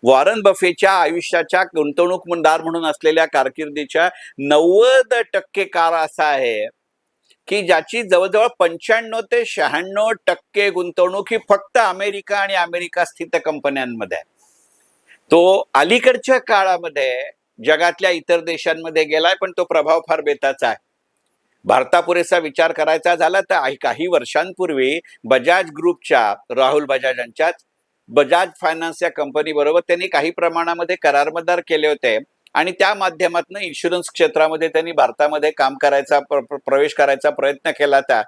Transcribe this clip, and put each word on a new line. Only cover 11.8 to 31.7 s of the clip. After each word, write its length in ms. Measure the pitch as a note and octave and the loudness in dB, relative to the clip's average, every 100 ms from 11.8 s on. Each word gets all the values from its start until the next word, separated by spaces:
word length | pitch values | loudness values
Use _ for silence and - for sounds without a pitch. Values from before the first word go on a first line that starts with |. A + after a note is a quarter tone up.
| G#3+ F#3 G3+ G3+ - G3+ | 0 -2 -6 -8 -6 -4
आणि 160 | G3 | -2
अमेरिका 500 | G3 F3 F3 F3 F3 | -2 -2 -4 -6 -4
स्थित 360 | E3+ - E3 E3 | -4 -4 -4 -4
कंपन्यांमध्ये 720 | D#3 D3+ C#3+ C#3 B2+ A#2 G2+ E2+ | -2 -4 -4 -4 -6 -8 -8 -10
आहे. 80 | - _ _ _ _ _ _ _ _ _ _ | -10 _ _ _ _ _ _ _ _ _ _
तो 380 | E3 F3 G3 - | 4 6 4 2
अलीकडच्या 640 | C3+ D#3 A#3 B3+ B3 - C4 | 0 4 4 2 0 2 0
काळामध्ये 920 | B3 G#3+ F#3+ F3+ E3+ D3 C3 B2+ C#3+ - _ _ | 2 0 2 -2 -4 -4 -4 -4 -8 -14 _ _
जगातल्या 460 | A2+ D3+ F3 E3+ F#3 | 0 2 2 0 -2
इतर 300 | F3 C#3+ E3+ | -2 0 0
देशांमध्ये 640 | E3 E3 - D#3+ E3 D#3+ | 0 -6 -4 -4 -2 -2
गेलाय, 300 | D#3 D#3 E3 F#3 | 0 2 2 0
पण 120 | F#3+ F3 | -4 -4
तो 80 | |
प्रभाव 360 | F3 E3 D3 D#3+ D#3+ | -2 0 2 0 0
फार 120 | D#3+ | -4
बेताचा 460 | D3 C#3+ C#3 C3 B2 | -2 -2 -2 -2 -4
आहे. 100 | - _ _ _ _ _ _ _ _ | -4 _ _ _ _ _ _ _ _
भारतापुरेसा 720 | - B2 C3 F3 E3+ F3 E3+ F3+ | 0 0 2 0 2 -2 2 0
विचार 340 | D#3 C3+ E3 | -2 -2 -2
करायचा 420 | D#3+ D#3 D#3+ E3 | 0 0 0 0
झाला 260 | F3 E3 F#3 | 0 0 0
तर 140 | F#3 | -2
आई-, 220 | F3+ C3+ C#3 | -2 -2 -4
काही 260 | C3+ A#2 F3 | -4 -4 -2
वर्षांपूर्वी 960 | E3+ B2+ D3+ F3+ F3+ F3+ C#3 C3 D#3 _ _ | -2 0 -4 -4 -6 -4 -2 -2 -2 _ _
बजाज 400 | A2+ C3 B2+ F3+ | 0 0 4 2
ग्रुपच्या, 680 | F3 D3 E3+ E3+ - C3+ G#2+ G2+ _ B2 | 0 -2 -2 -2 0 2 2 -2 _ 0
राहुल 280 | C3 D3+ | 2 2
बजाज 340 | C#3+ C3+ C3 B2 | 0 -2 -2 -4
यांच्याच 360 | A#2+ - D#3 F3 _ _ _ _ _ | -8 -4 -4 -4 _ _ _ _ _
बजाज 400 | A#2+ C#3 E3+ F#3 D#3+ | 0 4 2 0 -2
फायनान्स 420 | F3 E3 E3 D#3+ | -4 -4 -6 -4
या 60 | E3+ | -6
कंपनीबरोबर 720 | - C#3+ C#3 D3+ D3 D3 E3+ | -4 -6 -4 -4 -2 0 0
त्यांनी 260 | E3+ F3 F#3 | 0 -4 0
काही 240 | D3 D#3 | -2 -2
प्रमाणामध्ये 680 | E3+ E3+ E3 E3+ E3+ E3+ F3+ | -2 -2 0 -2 -4 -4 0
करारमतदार 640 | D#3 C#3 C#3+ D#3+ E3 F3 | 2 2 0 -4 -2 -4
केले 280 | - | 0